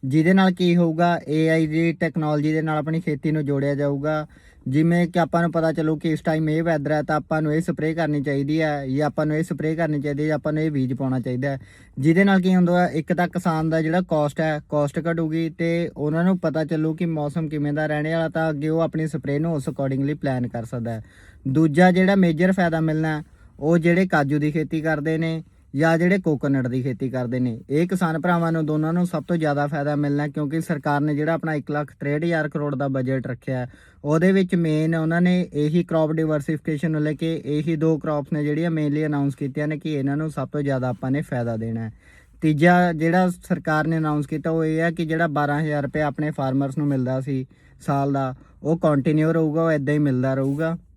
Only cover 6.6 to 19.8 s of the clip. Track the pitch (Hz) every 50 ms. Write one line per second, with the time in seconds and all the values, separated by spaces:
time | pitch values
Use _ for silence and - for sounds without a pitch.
6.6 | 165 170 165 151 143 143 156 151 147 - 156 151 - _ 160 156 156 151 147 160
7.6 | 175 - 151 - 151 156 160 165 165 151 151 147 135 147 143 139 139 139 151 160
8.6 | 160 156 147 143 139 131 131 139 151 147 - - 156 151 151 156 165 - 160 139
9.6 | 151 156 160 156 170 156 151 147 135 147 143 139 151 156 151 147 - 156 151 156
10.6 | 156 160 147 139 131 123 131 120 135 131 131 127 113 131 127 123 131 143 139 135
11.6 | - - - - - - - - 131 156 165 180 202 202 196 190 175 190 185 185
12.6 | 180 170 175 180 180 170 120 156 156 - 170 156 175 175 - 175 175 180 160 160
13.6 | 160 160 160 160 160 156 160 180 185 - 165 156 147 147 143 - 160 160 156 147
14.6 | - _ - 147 147 139 - 170 147 170 170 165 165 156 156 165 165 160 160 -
15.6 | 170 165 170 170 170 156 - - 139 151 156 165 170 185 190 180 180 160 143 160
16.6 | 160 147 170 156 156 160 156 156 180 170 160 156 147 147 139 170 160 147 151 151
17.6 | 143 147 147 151 156 151 151 151 151 156 165 165 165 160 - 165 160 160 156 139
18.6 | 143 156 156 165 165 151 - 160 156 156 - 156 - 143 143 143 156 170 165 147
19.6 | 135 - 143 -